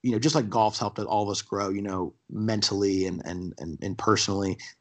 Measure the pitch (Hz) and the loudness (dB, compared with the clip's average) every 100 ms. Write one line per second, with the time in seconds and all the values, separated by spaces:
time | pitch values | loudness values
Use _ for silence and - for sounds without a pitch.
0 | 127 110 139 151 110 113 107 - 104 - | 2 2 4 2 2 2 2 2 -4 -4
1 | 107 104 101 98 - 98 101 98 101 92 | -2 0 0 -2 -2 -2 0 0 -2 -2
2 | 90 - _ - 107 107 - 101 101 95 | -4 -6 _ -2 0 2 0 2 2 2
3 | 92 90 - 90 90 - 82 78 98 95 | 0 -2 -6 -6 -8 -8 -8 -6 -6 -2
4 | - 104 - 98 98 90 - - | 4 4 4 0 0 -4 -8 -4